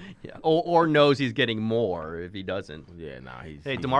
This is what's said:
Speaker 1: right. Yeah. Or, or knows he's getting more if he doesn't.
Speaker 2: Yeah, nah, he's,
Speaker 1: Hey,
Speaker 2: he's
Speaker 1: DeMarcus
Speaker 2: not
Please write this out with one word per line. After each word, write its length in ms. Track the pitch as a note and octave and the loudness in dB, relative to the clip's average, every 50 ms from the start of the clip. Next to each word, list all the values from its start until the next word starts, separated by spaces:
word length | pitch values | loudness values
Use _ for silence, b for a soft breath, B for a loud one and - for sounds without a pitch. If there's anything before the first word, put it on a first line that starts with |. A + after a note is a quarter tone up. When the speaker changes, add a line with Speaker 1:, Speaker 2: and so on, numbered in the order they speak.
| F#3 | -18
Speaker 1:
right. 100 | G3 F3+ - - | -18 -18 -18 -16
Yeah. 140 | - - - - | -16 -16 -4 0
Or, 200 | D#3+ D#3+ E3 E3 | 2 2 2 2
or 220 | E3+ F3 E3 E3+ D#3+ | 4 4 4 4 6
knows 300 | D3+ D3 D3 D3 C#3 B2 | 6 6 6 6 6 4
he's 160 | C#3 A#2+ A2 | 0 -2 0
getting 280 | B2+ B2+ A#2 A2+ A2 | 0 0 0 0 -2
more 580 | A2 A2+ A2+ A#2 A#2 G2 F2+ E2 D#2 D#2 E2+ E2+ | -2 0 0 2 0 0 -2 -4 -6 -8 -8 -8
if 120 | F2 F2+ G2 | -10 -10 -10
he 80 | G2 F#2+ | -10 -8
doesn't. 440 | F#2+ F#2 G2+ - - D2+ D#2 D2 - E2+ E2+ | -6 -6 -6 -6 -8 -12 -16 -16 -18 -16 -14
Speaker 2:
Yeah, 220 | D#2+ D2 C2+ B1+ | -14 -14 -14 -14
nah, 220 | B1+ B1+ B1 B1 | -14 -16 -16 -16
he's, 220 | B1 D#2+ D2+ D2 - | -14 -16 -16 -12 -8
Speaker 1:
Hey, 100 | C#3 C3+ | -6 -6
Speaker 2:
he's 100 | A#2+ C3+ | -4 -2
Speaker 1:
DeMarcus 40 | C3 | 2
Speaker 2:
not 20 | B2+ | 4